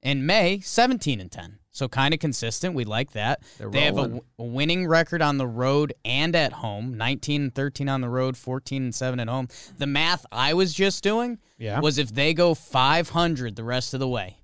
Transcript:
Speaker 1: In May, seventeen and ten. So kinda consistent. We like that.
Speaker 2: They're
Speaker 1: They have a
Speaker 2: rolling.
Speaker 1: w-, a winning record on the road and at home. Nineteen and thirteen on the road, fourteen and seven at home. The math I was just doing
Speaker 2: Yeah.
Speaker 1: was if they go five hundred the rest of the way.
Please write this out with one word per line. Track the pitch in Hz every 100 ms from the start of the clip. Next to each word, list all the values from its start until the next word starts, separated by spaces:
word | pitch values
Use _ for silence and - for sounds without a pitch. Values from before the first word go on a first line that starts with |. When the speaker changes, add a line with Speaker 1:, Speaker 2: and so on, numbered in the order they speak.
Speaker 1:
In | 131 139 139
May, | 214 175 196
seventeen | 190 - 247 254 151 117
and | 90
ten. | - 85 104 _
So | - 131
kinda | - 139 160
consistent. | 156 123 117 110 185
We | 160
like | 107 107 139
that. | 110 107 139 - -
Speaker 2:
They're | 107
Speaker 1:
They | 127
have | 147
a | 143
Speaker 2:
rolling. | 135 117
Speaker 1:
w-, | - -
a |
winning | 117 123 151 175 180
record | 165 165 165
on | 151 139
the | 127
road | 113 127 143 147 -
and | 110 127 160 170
at | 139
home. | - 110 104 120 117
Nineteen | 117 139 - 147
and | 139
thirteen | 135 139 - 139
on | 135
the | 123
road, | 127 131 127
fourteen | - 127 - 135
and | 127
seven | 113 127 123
at | 113
home. | 127 127 - - -
The | 139
math | 143 160 175 -
I | 110 135
was | 170 190
just | 156 196 185
doing | 196 220 240 226 _ _
Speaker 2:
Yeah. | 113 104
Speaker 1:
was | 147 135
if | 131
they | 110 147
go | 160 175
five | 156 - 131 135 160 170
hundred | 165 170 147 120 98
the |
rest | 113 123 -
of | 131
the | 131
way. | 123 92 -